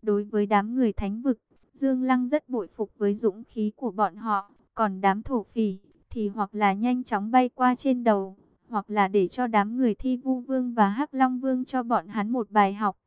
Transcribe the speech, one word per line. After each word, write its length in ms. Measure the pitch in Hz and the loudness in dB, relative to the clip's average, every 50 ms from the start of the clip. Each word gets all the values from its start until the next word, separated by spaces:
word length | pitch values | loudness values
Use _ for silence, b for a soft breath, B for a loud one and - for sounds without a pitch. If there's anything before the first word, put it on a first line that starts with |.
Đối 220 | - 214 208 202 208 | 0 2 0 0 0
với 220 | 208 220 214 208 | 0 0 0 0
đám 300 | 202 214 208 202 214 240 | 4 2 2 2 0 0
người 180 | 262 262 220 196 | 2 2 2 2
thánh 280 | - - 196 202 226 | 0 -4 -4 -4 -2
vực, 180 | 247 277 240 - _ _ _ _ _ _ _ | -2 -2 -2 -2 _ _ _ _ _ _ _
Dương 280 | - 277 269 262 254 | -2 0 0 0 0
Lăng 280 | 254 254 254 254 247 247 | 2 2 2 2 2 0
rất 200 | 285 302 _ _ | 0 -2 _ _
bội 180 | 247 233 190 - | -4 -4 -4 -6
phục 240 | _ - 220 196 _ _ | _ -8 -8 -8 _ _
với 180 | 208 202 208 | 0 0 0
dũng 280 | 214 220 220 185 214 233 | 2 0 -2 -2 -2 -14
khí 280 | _ _ 233 214 208 - | _ _ -4 -4 -4 -4
của 160 | _ - 240 | _ -8 -6
bọn 240 | 180 196 214 185 165 | -2 0 0 0 -2
họ, 360 | 208 214 226 208 196 196 202 _ _ _ _ _ | -6 -4 -2 -2 -2 -2 -6 _ _ _ _ _
còn 260 | - 226 208 190 190 | -2 -2 -2 -2 0
đám 220 | 190 196 190 208 233 | 0 0 0 0 -2
thổ 200 | - 277 240 196 | -2 -4 -4 -4
phỉ 360 | _ _ 233 220 208 190 190 _ _ _ _ _ _ | _ _ -2 -2 -2 -2 -6 _ _ _ _ _ _
thì 180 | - 247 214 202 | -8 -6 -6 -4
hoặc 280 | 196 226 208 190 _ | -2 -4 -6 -4 _
là 180 | 208 214 202 190 | 0 2 2 2
nhanh 300 | 202 220 247 247 254 254 | 2 0 0 0 0 -2
chóng 280 | - 233 202 202 220 | -4 -4 -4 -4 2
bay 180 | 226 254 254 247 | 2 2 2 2
qua 260 | _ - 254 247 247 | _ 0 0 0 0
trên 280 | 240 - 277 262 247 240 | 0 0 0 0 2 2
đầu, 320 | 233 214 202 196 190 190 202 _ _ _ _ _ _ | 2 2 2 0 -4 -10 _ _ _ _ _ _ _
hoặc 220 | 240 214 202 _ | -6 -6 -6 _
là 180 | 208 214 202 190 | 0 2 2 4
để 200 | 190 208 190 180 | 4 2 2 2
cho 200 | - - 247 240 | 0 -4 -4 0
đám 300 | 220 208 202 214 226 247 | 2 2 0 2 0 0
người 180 | 262 240 202 | 2 2 0
Thi 220 | _ - 262 254 247 | _ -2 -4 -2 -2
Vu 220 | 254 269 262 254 | 0 -2 -2 -2
Vương 340 | 247 247 262 262 254 247 233 | -2 -4 -2 -2 -2 -2 2
và 160 | 233 208 196 | 2 2 2
Hắc 240 | 202 226 294 294 - | 2 -2 -6 -6 0
Long 260 | 262 262 254 254 247 | 0 0 0 0 -2
Vương 260 | 254 269 262 254 254 | -2 -2 -2 -2 -4
cho 180 | - - 254 247 | -4 -4 -4 -2
bọn 240 | 233 240 208 160 185 | 0 0 0 0 -2
hắn 220 | 202 220 202 214 | -4 -4 -2 -2
một 220 | 240 262 220 202 | -2 -2 -4 _
bài 220 | 196 214 202 196 202 | 2 4 4 4 2
học. 240 | 202 214 202 190 _ _ | 0 -2 -2 -2 _ _